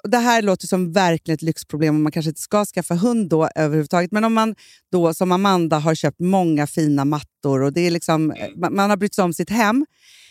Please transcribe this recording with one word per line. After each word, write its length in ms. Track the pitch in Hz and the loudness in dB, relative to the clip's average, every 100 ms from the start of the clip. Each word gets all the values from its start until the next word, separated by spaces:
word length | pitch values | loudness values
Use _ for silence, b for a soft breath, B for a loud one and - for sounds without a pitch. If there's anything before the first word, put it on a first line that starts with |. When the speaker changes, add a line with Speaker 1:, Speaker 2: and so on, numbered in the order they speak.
Speaker 1:
det 140 | 208 240 | 0 0
här 240 | 240 233 | 2 2
låter 240 | 202 185 - | 2 -2 -2
som 260 | 185 175 | -2 0
verkligen 420 | 185 180 160 - | 2 2 0 -2
ett 80 | 156 | -4
lyxproblem 520 | 165 - - 151 156 | -2 -6 -8 -2 0
och 60 | 151 | 2
man 120 | 151 | 0
kanske 160 | 165 156 | -2 -6
inte 120 | - | -8
ska 240 | - 208 | -2 -2
skaffa 300 | 208 180 - | -2 -6 -4
hund 340 | 170 240 233 185 | -2 0 0 0
då 200 | 156 160 | 0 0
överhuvudtaget. 580 | - 151 156 147 175 180 | 0 0 0 0 -2 0
Men 120 | 214 | -2
om 100 | 226 | 0
man 200 | 226 220 202 b b - | 2 0 -4 b b -4
då, 220 | 180 165 | 0 0
som 180 | 165 180 | 0 0
Amanda, 460 | 180 202 180 160 156 | 2 4 2 2 0
har 160 | 160 | 0
köpt 260 | 160 151 - | 0 -2 -2
många 460 | 180 190 170 147 147 | 0 2 2 0 -2
fina 380 | - 151 143 | 0 0 2
mattor 580 | 139 151 - _ 143 135 | 0 -2 -6 _ -2 0
och 100 | 139 | 0
det 80 | 170 175 | 0 0
är 40 | |
liksom, 400 | 170 - 160 156 | -2 0 0 0
Speaker 2:
Mm. 300 | - 101 - | -4 -10 -6
Speaker 1:
man, 140 | 123 | -4
man 160 | 190 202 | 0 0
har 60 | 196 | 0
brytt 180 | 202 | 0
sig 100 | - | 0
om 80 | 175 | -2
sitt 160 | 160 175 | -2 -4
hem. 360 | 220 208 254 302 b b b b | 0 2 2 -2 b b b b